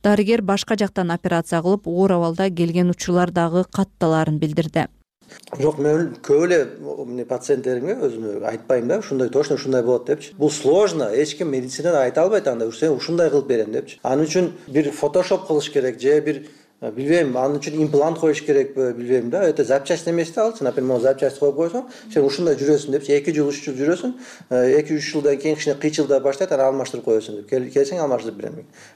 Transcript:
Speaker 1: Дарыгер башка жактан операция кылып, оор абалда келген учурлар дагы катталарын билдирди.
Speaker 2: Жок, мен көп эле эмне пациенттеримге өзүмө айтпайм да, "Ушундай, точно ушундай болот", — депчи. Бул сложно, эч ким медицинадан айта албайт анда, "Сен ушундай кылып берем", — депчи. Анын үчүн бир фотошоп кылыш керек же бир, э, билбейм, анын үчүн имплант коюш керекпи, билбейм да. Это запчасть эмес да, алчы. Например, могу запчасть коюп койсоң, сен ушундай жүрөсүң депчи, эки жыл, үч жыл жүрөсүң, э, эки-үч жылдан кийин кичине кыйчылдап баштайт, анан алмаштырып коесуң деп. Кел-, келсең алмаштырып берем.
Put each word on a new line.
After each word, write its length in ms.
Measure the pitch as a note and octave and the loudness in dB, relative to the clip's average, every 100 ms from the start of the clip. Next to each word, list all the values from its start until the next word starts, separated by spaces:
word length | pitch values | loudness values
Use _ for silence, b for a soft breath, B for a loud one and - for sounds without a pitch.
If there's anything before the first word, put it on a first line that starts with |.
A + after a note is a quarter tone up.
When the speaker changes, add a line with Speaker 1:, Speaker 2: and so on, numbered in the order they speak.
Speaker 1:
Дарыгер 400 | G3+ G#3 G3+ A3+ | 4 4 4 2
башка 340 | F#3+ G3 - G#3+ | 2 -2 0 -2
жактан 340 | G3+ G3+ F3 | 0 0 -2
операция 520 | E3+ F3+ E3+ D#3+ E3+ | -2 0 -2 0 -2
кылып, 240 | F3 G3+ E3 | 0 0 0
оор 260 | E3+ G3 | 2 4
абалда 380 | F3 E3+ E3 F#3+ | 4 2 0 -2
келген 400 | E3+ E3+ E3+ F3+ | 0 0 2 2
учурлар 400 | F3 - F3 F3 | 0 0 2 2
дагы 340 | F3 E3+ F3 | 2 2 0
катталарын 760 | F3+ - F#3+ _ E3 D#3+ D#3 D3+ | 0 -2 -4 _ 2 2 2 0
билдирди. 500 | D#3 D3+ D#3 E3 - _ _ _ _ B - C3 | 0 -2 -2 -2 -4 _ _ _ _ B -14 -2
Speaker 2:
Жок, 200 | D3 D3+ | 0 2
мен 380 | D3 D#3 D#3+ - | 2 2 0 -6
көп 220 | - D3 F3 | 2 4 6
эле 120 | F3 A#2+ - C#3+ D3 | 2 2 -6 -12 -10
эмне 220 | B2 B2 A#2 | -8 -8 -6
пациенттеримге 680 | B2 - C#3 B2+ B2 D3+ B3 C#3+ | -6 -2 -2 0 -2 -2 -2 -2
өзүмө 360 | A2+ A2 G#2 A2 | -4 -6 -4 -6
айтпайм 400 | A2+ - B2+ A#2 | -8 -2 -2 0
да, 100 | G3 | -2
"Ушундай, 300 | - C3+ B2 | -2 -2 0
точно 280 | C3 D3 C#3 | 0 0 -2
ушундай 260 | C3 C3 | 0 0
болот", — 240 | A#2 B2 - | 2 0 0
депчи. 260 | D3 - - | -6 -6 -2
Бул 140 | D3 | -2
сложно, 600 | - C3 F3 G#3 E3 A2+ | 2 2 4 2 0 -2
эч 220 | A#2 D3+ - | 0 -2 -4
ким 140 | E3+ | -4
медицинадан 520 | C3 B2+ - E3 D#3 | -4 -6 -4 0 2
айта 200 | B2+ C#3 | 2 2
албайт 260 | F3+ G#3 C#3+ | 2 2 0
анда, 220 | A#2+ A2+ | -2 -4
"Сен 200 | - D#3 | -2 0
ушундай 380 | C3 - E3+ E3 | 0 -2 0 2
кылып 160 | C#3+ B2 | 2 0
берем", — 260 | A#2 G#2 | 0 0
депчи. 260 | A#2+ - - | -4 -8 -8
Анын 240 | B2 C#3 D#3 | -2 0 2
үчүн 260 | F3+ E3+ B B | 0 -2 B B
бир 240 | C#3 C#3+ | 0 0
фотошоп 540 | - C#3+ F3+ F3+ F#3 - | -2 0 0 2 -2 0
кылыш 240 | D3+ - | -2 0
керек 280 | C#3 B2+ A2+ | -2 -2 0
же 200 | B2+ D3+ | 2 2
бир, 220 | D3 C#3 B B B _ | 2 -6 B B B _
э, 100 | A#2 | -10
билбейм, 460 | A2 C#3 E3+ D3 B2+ | -6 0 2 2 0
анын 220 | C3+ C#3+ | -2 -2
үчүн 220 | D3 D3+ | -4 -2
имплант 360 | D3+ D3 D#3 D#3+ | 2 2 2 2
коюш 240 | D#3+ D3 | 0 0
керекпи, 500 | - C#3 C3 C3+ B2+ | 2 2 2 -2 -2
билбейм 380 | A#2+ A#2+ B2+ A#2 | -4 0 0 0
да. 140 | F3 | 0
Это 200 | F#3 D3 | 2 2
запчасть 440 | B2 C#3 C#3 E3+ E3+ | 2 0 0 -4 -2
эмес 220 | E3+ E3 | -2 -2
да, 160 | - A3 | 0 -2
алчы. 180 | A3+ | 0
Например, 240 | C3 B2 B2+ | -2 -2 0
могу 140 | B2 | 2
запчасть 360 | B2+ C3+ C#3 - | 2 2 -2 2
коюп 180 | C#3+ C3+ | 0 2
койсоң, 280 | E3+ A#3+ B3 B B | -2 -4 -8 B B
сен 120 | D#3 | 2
ушундай 320 | C#3 C#3 E3+ C3+ | 2 2 0 2
жүрөсүң 360 | C#3 D3 D3 | 2 2 2
депчи, 200 | C#3 D3 | -4 2
эки 200 | C#3+ C#3+ | 0 2
жыл, 160 | D3+ C#3+ | 0 0
үч 140 | C#3+ | -2
жыл 120 | - C3 | -8 -2
жүрөсүң, 380 | D3 C4 B3+ B3+ B B B | 0 0 -4 -8 B B B
э, 300 | B2+ B2+ C#3+ | 2 4 2
эки-үч 320 | D3+ D#3 D3 | 2 -4 -2
жылдан 240 | D#3 C#3+ C#3 | 0 0 0
кийин 180 | D#3 D3+ | -2 -2
кичине 200 | D3 C3+ | -2 -2
кыйчылдап 460 | D3+ D3+ C#3 C3+ | -2 -2 2 2
баштайт, 300 | C#3 C#3 F#3 | 2 0 -2
анан 220 | C#3+ C3+ | 2 2
алмаштырып 300 | C3+ B2 B2 | 2 -6 -6
коесуң 320 | A#2+ A2 G#2 G#2 | 0 0 0 -12
деп. 140 | G2+ | -4
Кел-, 200 | C3 B2+ | -4 0
келсең 300 | C#3+ C#3 F3+ | 0 0 0
алмаштырып 360 | D3+ A#2+ A2+ G2+ | -2 -2 -4 -10
берем. 300 | G#2 D3+ - B B | -12 -12 -18 B B